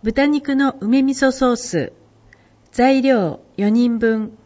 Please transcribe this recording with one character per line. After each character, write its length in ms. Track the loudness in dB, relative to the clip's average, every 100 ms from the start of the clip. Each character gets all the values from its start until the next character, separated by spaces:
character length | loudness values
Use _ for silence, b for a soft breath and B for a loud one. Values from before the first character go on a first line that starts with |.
豚 240 | -4 0 0
肉 280 | 0 -2
の 220 | 0 0 -2
梅 220 | 0 2
味 120 | 2
噌 180 | 0 0
ソ 220 | 2 0
ー 20 | 0
ス。 360 | -4 -4 -6 -10 _ _ _ b b b b
材 300 | 0 2 4
料 380 | 2 2 0 -6 _ -4
四 160 | 0
人 260 | 2 0 0
分。 380 | 0 -2 -6 -12